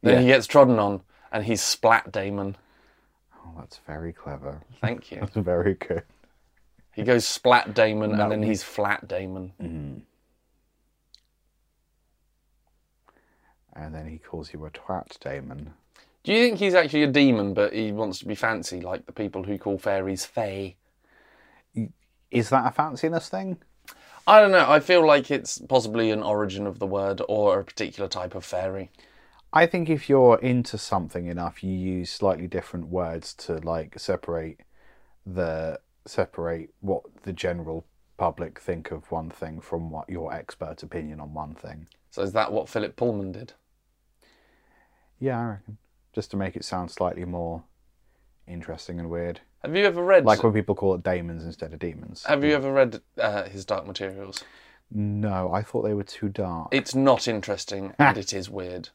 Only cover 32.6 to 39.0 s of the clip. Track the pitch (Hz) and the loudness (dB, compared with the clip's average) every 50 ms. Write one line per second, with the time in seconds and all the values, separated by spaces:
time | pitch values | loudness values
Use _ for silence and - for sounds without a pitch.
32.6 | - - - 87 82 80 87 92 90 82 82 85 80 - - - - - 87 80 | -6 -6 -10 -10 -8 -4 -4 -2 -2 -2 -4 -8 -10 -12 -18 -18 -8 -8 -8 -6
33.6 | 78 82 82 82 80 71 - - - - 95 90 - - 85 82 80 80 73 _ | -4 -4 -4 -4 -4 -8 -12 -14 -4 -4 -4 -4 -2 -6 -6 -6 -6 -8 -12 _
34.6 | - _ _ - _ - _ _ - _ _ _ _ 98 90 92 90 82 80 80 | -20 _ _ -20 _ -20 _ _ -20 _ _ _ _ -10 -4 -4 -2 -2 -2 -4
35.6 | 80 80 76 - _ _ _ _ _ - - - 95 - _ - 85 85 82 82 | -4 -6 -8 -10 _ _ _ _ _ -10 -4 -4 -4 -4 _ -8 -6 -6 -6 -8
36.6 | 80 - _ _ - 98 95 - - - _ - _ 196 190 - - 185 175 175 | -10 -14 _ _ -4 -4 -4 -4 -4 -10 _ -16 _ -12 -10 -6 -4 -4 -4 -4
37.6 | 165 156 160 165 - _ _ _ _ _ _ - - 85 - - 85 80 - - | -8 -8 -10 -10 -12 _ _ _ _ _ _ -2 -2 -2 -2 -4 -12 -12 -12 -14
38.6 | - - 90 82 78 - - 78 | -8 -8 -8 -6 -6 -10 -12 -12